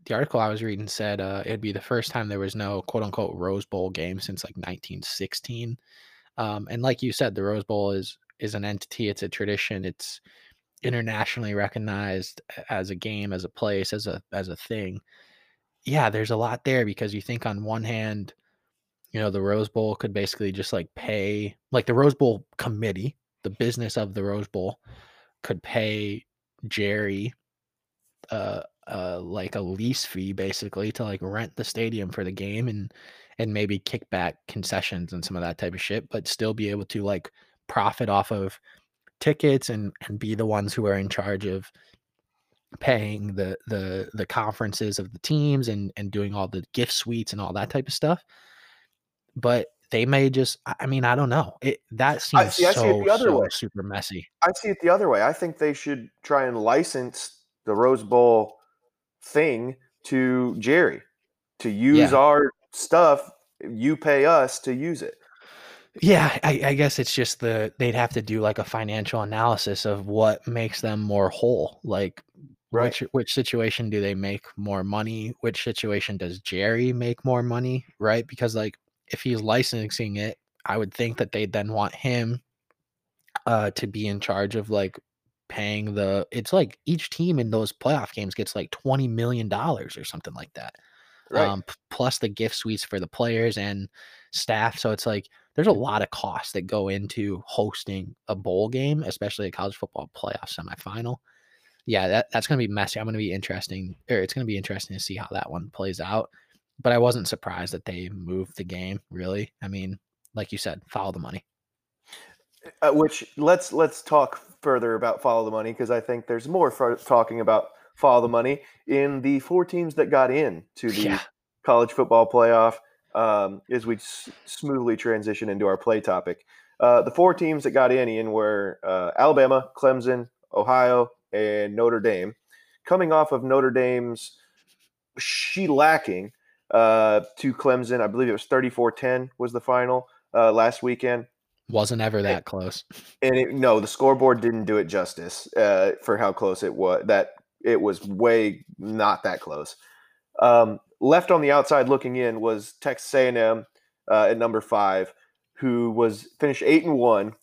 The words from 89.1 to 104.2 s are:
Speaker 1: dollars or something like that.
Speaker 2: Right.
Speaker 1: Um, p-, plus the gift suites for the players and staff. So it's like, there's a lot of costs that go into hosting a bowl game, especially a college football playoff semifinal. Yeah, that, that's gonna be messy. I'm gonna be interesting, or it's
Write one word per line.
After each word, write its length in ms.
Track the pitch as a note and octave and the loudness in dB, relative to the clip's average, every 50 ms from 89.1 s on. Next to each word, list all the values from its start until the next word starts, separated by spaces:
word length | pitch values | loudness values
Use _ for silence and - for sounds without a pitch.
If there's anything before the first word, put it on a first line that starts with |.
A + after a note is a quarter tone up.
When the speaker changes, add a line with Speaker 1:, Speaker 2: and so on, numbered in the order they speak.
| A#2 A2+ A#2 A#2+ B2 A#2+ A2+ G#2 | -2 -2 -2 -2 -2 -2 -2 -4
Speaker 1:
dollars 460 | G2+ G#2 A#2+ E3 D3 F#2+ - - - - | -4 -2 -2 -2 -4 -4 -6 -12 -14 -14
or 60 | - | -14
something 300 | - - D#3+ - - - | -12 -14 -12 -14 -14 -16
like 180 | - - D#3+ - | -16 -18 -16 -16
that. 180 | - A#1+ - - _ _ _ _ _ _ _ _ _ _ - | -16 -16 -16 -18 _ _ _ _ _ _ _ _ _ _ -4
Speaker 2:
Right. 180 | - - - G2+ | 0 0 2 2
Speaker 1:
Um, 140 | G2 G2 - - | 0 -4 -8 -12
p-, 80 | - - _ - | -16 -20 _ -12
plus 260 | - - B2+ B2+ - - | -4 -2 -2 0 0 -2
the 120 | - A2 | -4 -4
gift 260 | G#2 - A2+ A2 - | -2 -2 -4 -4 -4
suites 280 | - - A2+ A2 G2+ - | -4 -6 -6 -6 -6 -6
for 160 | - - G2 | -6 -6 -6
the 60 | F2+ | -6
players 500 | E2+ - - A#2+ A#2 A#2 A2+ A2+ A#2 G#2+ | -6 -4 -2 -2 0 0 0 0 0 0
and 320 | A2 G2 G2+ G2+ G2+ G2 F#2+ _ - - - - - _ _ | -2 -4 -6 -6 -6 -8 -10 _ -18 -20 -20 -20 -20 _ _
staff. 480 | - - - - A2+ G#2+ A2 A#2 - - | -8 -6 -4 -2 0 0 0 0 -2 -2
So 100 | - A#2+ | -2 -2
it's 160 | G#2+ - - | -2 -2 -2
like, 220 | A#2+ G#2+ G#2 - - _ _ _ _ - | -4 -4 -4 -6 -10 _ _ _ _ -2
there's 140 | - D#3+ A3 | 0 4 4
a 40 | |
lot 300 | F3 G2+ A2+ - G#2+ G#2+ | 4 4 2 -2 -2 -2
of 80 | G2+ - | -2 -4
costs 440 | - - - - G#2+ A2+ - - - | -6 -8 -8 -8 -8 -8 -8 -8 -8
that 120 | G2+ F2+ | -8 -6
go 220 | F#2+ - G#2+ G2 G2 | -4 -2 -2 -2 -2
into 540 | G2 G2 G2+ F#2 - - G#2 G2+ F#2+ F2+ - | -2 -4 -6 -8 -6 -6 -4 -4 -4 -6 -8
hosting 720 | - - - G#2 G#2 - - - - G2 F#2+ F#2 G2 - _ _ - | -8 -2 -2 -2 -2 -2 -8 -10 -8 -8 -8 -8 -10 -14 _ _ -8
a 80 | G#2+ | -8
bowl 320 | F#2+ G2 G2+ F2+ F#2 G#2 A2 | -6 -4 -2 0 0 0 0
game, 340 | A#2+ C3 C3+ C#3+ D3+ D3+ D3+ | -2 -2 -2 0 0 -2 -2
especially 440 | - - - G#2 G#2 - - G#2 F#2 | -4 -6 -6 -6 -8 -6 -6 -8 -8
a 40 | |
college 240 | - - F#2 G2 G#2 | -6 -6 -8 -8 -8
football 340 | - - - - - - - _ | -8 -12 -12 -10 -12 -14 -14 _
playoff 420 | - - - - - - - - - | -10 -8 -8 -8 -8 -10 -12 -12 -12
semifinal. 600 | E2+ - - - - - G#2 A2+ A#2+ A#2 B2+ - _ _ _ _ _ _ _ _ _ _ _ _ - | -12 -14 -14 -14 -14 -12 -10 -8 -6 -6 -8 -10 _ _ _ _ _ _ _ _ _ _ _ _ -6
Yeah, 220 | - A2 G2 F#2 F#2 | -2 0 0 2 2
that, 200 | F#2+ A2 - - | 2 0 0 0
that's 160 | - A#2 A2 - | -2 -2 0 0
gonna 120 | D3+ C3 | 0 0
be 100 | A#2+ G#2 | 0 0
messy. 300 | G2+ G#2 G2 - - A2 | -2 -2 -4 -4 -4 -8
I'm 60 | G#2+ | -6
gonna 120 | A2 A2 G#2+ | -6 -4 -4
be 160 | G#2+ G2 F2 | -4 -4 -4
interesting, 640 | G2 G2 - G2 F2+ - - F#2 F#2+ F#2+ F2+ F#2 _ _ - | -6 -6 -6 -8 -8 -8 -10 -10 -10 -10 -10 -12 _ _ -2
or 80 | B2+ | -2
it's 160 | G#2 | 0